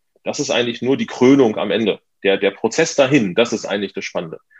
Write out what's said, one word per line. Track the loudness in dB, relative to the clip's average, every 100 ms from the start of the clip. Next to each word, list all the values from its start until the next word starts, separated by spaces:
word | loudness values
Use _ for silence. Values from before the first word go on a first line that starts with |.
| _ _
das | -10 -6
ist | -2
eigentlich | -2 -2 -4
nur | -2 -2
die | -2
Krönung | 2 6 6 4 0
am | -2
Ende. | 0 0 -4 _ _
Der, | 0 0
der | 0
Prozess | -2 -4 0 0
dahin, | 2 2 2 2
das | 0 0
ist | -2 -4
eigentlich | -6 -6
das | -8
Spannende. | -8 -8 -10 -14 _